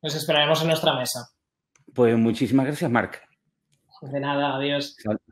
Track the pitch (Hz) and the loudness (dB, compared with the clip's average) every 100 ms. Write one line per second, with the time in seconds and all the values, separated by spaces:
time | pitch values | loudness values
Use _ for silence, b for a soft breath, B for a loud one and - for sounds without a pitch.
0 | 156 151 151 151 151 156 165 156 160 135 | -8 -4 0 2 4 2 2 0 0 0
1 | 123 123 120 _ _ _ _ _ _ - | -2 -6 -10 _ _ _ _ _ _ 2
2 | 120 113 113 113 120 135 135 147 165 117 | 4 4 2 0 2 2 0 -2 0 0
3 | 95 - - _ _ _ _ _ _ _ | 0 -6 -20 _ _ _ _ _ _ _
4 | 135 139 139 143 143 135 143 143 143 - | -10 -6 -4 -2 -2 -2 -2 -2 -4 -8
5 | 107 107 _ | -4 -4 _